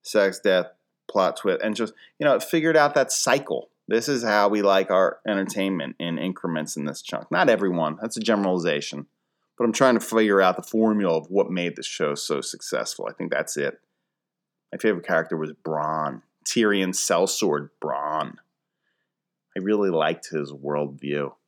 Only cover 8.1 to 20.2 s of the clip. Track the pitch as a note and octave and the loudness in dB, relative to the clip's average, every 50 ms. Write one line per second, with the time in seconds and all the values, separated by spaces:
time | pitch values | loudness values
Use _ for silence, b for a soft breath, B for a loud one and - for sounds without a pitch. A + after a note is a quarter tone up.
8.1 | - A#2 G#2+ A2+ A2+ G2+ G2+ F#2+ F2+ F2+ E2 F2 D2+ D2+ C#2+ - - D2 D2 _ | -8 -4 0 2 2 2 2 2 0 2 0 0 0 0 -4 -6 -10 -12 -12 _
9.1 | _ _ _ _ _ _ _ _ _ _ A#2 A2+ G#2+ - C3+ C3 A#2+ A2 - - | _ _ _ _ _ _ _ _ _ _ 0 0 4 4 4 6 6 4 0 0
10.1 | A2+ A2+ A2 G#2 G2+ G2 F#2+ F#2 F#2 - - - - A2 A2 A2 G#2+ G#2 G2 F2 | 2 2 4 6 6 6 6 4 4 0 -6 -4 0 2 2 4 2 2 2 2
11.1 | E2 D#2+ D#2 - F#2+ G2 - - F#2 F2+ F2 F2 C#2+ C2 C2+ - - - E2+ D2 | 0 0 -2 0 0 0 0 2 0 -2 -2 -4 -6 -6 -10 -10 -4 -2 -2 -2
12.1 | C#2+ C#2 - - D2+ C#2 - - - - - - - B1 A1+ - - - G1+ G#1+ | -2 -4 -4 -4 -4 -4 -4 -8 -12 -12 -10 -6 -6 -6 -6 -6 -8 -8 -10 -10
13.1 | - - - - - C#2 D2+ - - - E2 D#2+ - _ _ _ _ _ _ _ | -8 -8 -6 -4 -4 -4 -4 -4 -4 -4 -4 -4 -6 _ _ _ _ _ _ _
14.1 | _ _ _ _ _ _ _ _ _ _ _ _ - F#2+ - A2 G2+ F2 E2 - | _ _ _ _ _ _ _ _ _ _ _ _ -12 -2 0 0 0 0 -2 0
15.1 | F2 E2 D#2 - E2+ D#2+ D#2 D2+ D#2 _ _ D#2 D#2 D2+ D2+ D#2 D#2 D#2 D2+ D2 | 0 0 0 -2 -4 -4 -4 -8 -10 _ _ -4 -4 -2 -2 -2 -2 -4 -4 -6
16.1 | C2 A1+ _ _ _ _ _ - - A#2+ A2 G#2+ G2+ F#2+ F#2+ F#2 F#2 - - - | -6 -10 _ _ _ _ _ -4 0 2 2 2 2 2 0 -2 -2 -4 0 0
17.1 | F#2 E2+ F#2 F#2+ - - A2 F2+ D2+ C#2+ C#2+ - _ _ - D#2 B1+ C#2+ D2 D2+ | 2 2 2 0 0 0 0 0 0 -2 -4 -8 _ _ -6 -6 -4 -4 -4 -4
18.1 | D2+ D#2 D2+ C2 - _ _ _ _ _ _ _ _ _ _ _ _ _ _ _ | -4 -4 -4 -6 -10 _ _ _ _ _ _ _ _ _ _ _ _ _ _ _
19.1 | _ _ _ _ _ _ _ _ _ G2 F#2 G2+ G#2+ G#2 G2+ F#2+ E2+ D#2+ D#2 D#2+ | _ _ _ _ _ _ _ _ _ -6 -2 0 0 2 2 2 2 2 2 0
20.1 | E2 - | -2 -4